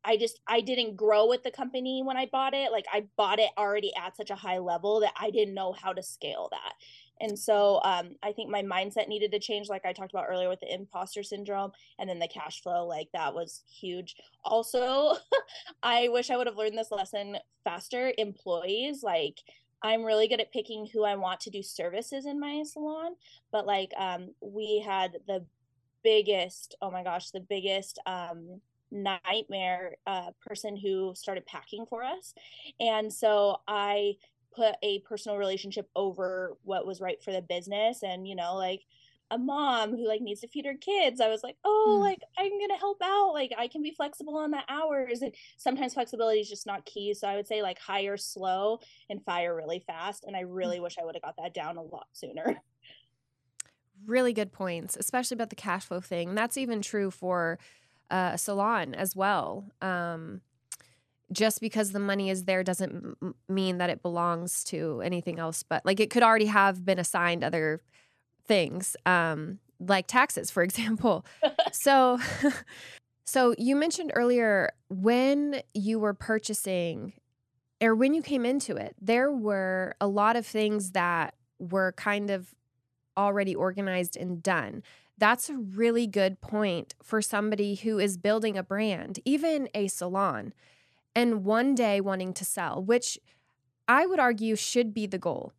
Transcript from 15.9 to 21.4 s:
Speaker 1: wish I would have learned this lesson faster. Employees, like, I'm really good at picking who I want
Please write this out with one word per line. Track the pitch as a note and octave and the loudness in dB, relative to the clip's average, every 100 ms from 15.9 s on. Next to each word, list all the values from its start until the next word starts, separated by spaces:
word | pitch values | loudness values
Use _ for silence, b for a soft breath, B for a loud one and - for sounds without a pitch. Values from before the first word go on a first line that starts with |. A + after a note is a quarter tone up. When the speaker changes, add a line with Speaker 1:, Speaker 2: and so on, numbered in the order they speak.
| A#3+ A#3+ | 4 4
Speaker 1:
wish | A#3+ B3 | 2 0
I | B3 | 0
would | A#3+ | 0
have | G#3 | -2
learned | G#3+ A3 | -2 -2
this | A3+ | -4
lesson | G#3 F#3+ G#3 G3+ G3+ - _ | -4 -4 -6 -6 -10 -12 _
faster. | G3+ F3 - B3 B3+ A#3 | -6 -6 -6 -2 -2 0
Employees, | G#3+ G3 G3 E3+ F3+ G#3+ C4+ C#4 | -2 -4 -4 -2 0 -2 -2 -4
like, | A3+ E3+ D3 - b b b _ | 0 0 0 -6 b b b _
I'm | A3 A3+ | 0 0
really | A3+ G#3+ A3 | 2 4 4
good | A#3 | 2
at | A3 | -2
picking | B3+ G#3 G#3+ G#3+ | -4 -6 -10 -4
who | A3 | 0
I | G#3 | 0
want | G3 F#3 F#3 | 0 -2 -4